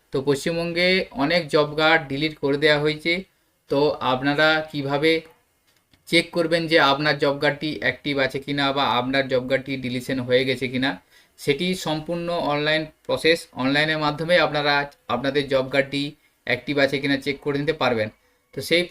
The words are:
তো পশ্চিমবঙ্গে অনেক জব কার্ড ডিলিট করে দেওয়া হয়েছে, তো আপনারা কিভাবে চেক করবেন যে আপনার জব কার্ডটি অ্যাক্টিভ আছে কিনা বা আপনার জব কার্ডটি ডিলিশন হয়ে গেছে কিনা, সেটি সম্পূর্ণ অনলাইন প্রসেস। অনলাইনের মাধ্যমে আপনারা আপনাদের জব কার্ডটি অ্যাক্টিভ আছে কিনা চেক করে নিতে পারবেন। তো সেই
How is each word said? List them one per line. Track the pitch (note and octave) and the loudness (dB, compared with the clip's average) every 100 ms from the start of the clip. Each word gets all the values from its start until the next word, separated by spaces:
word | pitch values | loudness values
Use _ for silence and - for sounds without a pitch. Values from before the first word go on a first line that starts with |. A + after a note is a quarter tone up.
| _ | _
তো | C#3+ C3+ | -2 0
পশ্চিমবঙ্গে | C#3 - E3 E3+ E3+ F3+ F#3 - B2 | 0 0 -2 -2 0 2 2 0 -2
অনেক | C#3+ F3 D3+ | 0 0 2
জব | D#3 D3+ D3+ | 2 2 2
কার্ড | D#3 D#3+ C#3+ | 4 4 2
ডিলিট | C#3 D#3 D3+ | -4 -4 -2
করে | C#3 C#3+ | -2 2
দেওয়া | D3+ D3 | 4 4
হয়েছে, | D3+ D3+ E3+ F3 F#3+ _ _ _ - | 2 -2 -2 -4 -6 _ _ _ -4
তো | C#3 D3 - B2 | 0 2 0 -2
আপনারা | B2+ C#3+ C#3+ D#3 D#3 D#3 | 0 0 2 2 2 -2
কিভাবে | D3 C#3 C#3+ D#3+ D#3+ - _ _ _ _ _ _ _ - | -6 -4 0 2 0 -4 _ _ _ _ _ _ _ -2
চেক | E3+ E3+ F3 | 0 0 -2
করবেন | D#3+ E3+ D#3+ | 0 0 2
যে | D#3+ C#3 | 4 4
আপনার | C#3 D3+ D3 | 4 0 0
জব | D3 C#3+ | 0 2
কার্ডটি | D3 C#3+ D#3 D3 | 0 0 -2 2
অ্যাক্টিভ | B2+ - D3 C#3 | 2 0 -4 0
আছে | C3 C#3 C#3 | -2 -2 -6
কিনা | C#3+ C#3 C#3 | -2 -2 0
বা | A#2 A#2+ | 0 0
আপনার | B2+ C#3 C3 | 0 0 0
জব | B2+ B2+ | -2 0
কার্ডটি | C3 C#3 C3 | -2 -2 -6
ডিলিশন | B2+ B2+ B2+ C3 B2 | -4 -6 -4 -4 2
হয়ে | B2+ C3+ | 2 2
গেছে | B2+ B2+ | -2 -4
কিনা, | B2+ C3+ B2+ - _ _ - | -2 -2 -4 -12 _ _ -6
সেটি | - C#3 F3+ F3+ E3 | -2 0 -2 -2 -4
সম্পূর্ণ | D#3 D#3 E3+ E3+ E3+ C#3+ | -4 -4 -6 -4 -4 -2
অনলাইন | D3 D3+ D#3 D3+ - - | -2 0 -2 -4 -10 -6
প্রসেস। | B2+ D#3+ E3 - - | 0 2 0 -2 -4
অনলাইনের | C3 C#3+ D#3 D#3 | 0 0 0 0
মাধ্যমে | D3+ D3+ E3 F3 D3+ | -2 -2 2 4 4
আপনারা | D3 D3 C#3+ C#3 - - | 2 0 0 -2 -8 -6
আপনাদের | A#2+ C3+ C#3+ C3+ | -4 0 0 2
জব | C3+ C3 | 0 2
কার্ডটি | C#3 C3+ C#3 C#3+ - _ _ - | -2 -2 -4 -6 -10 _ _ -4
অ্যাক্টিভ | A#2+ - C#3+ | -4 -2 2
আছে | C#3 C#3+ | 2 2
কিনা | C#3+ C#3 | 0 -2
চেক | C#3+ C#3 | -2 -6
করে | D3 C#3 | -4 -2
নিতে | D3 D#3 | -2 0
পারবেন। | B2+ A#2 G#2+ - _ _ _ | 0 0 -2 -8 _ _ _
তো | - - | -12 0
সেই | E3+ F3 | 2 2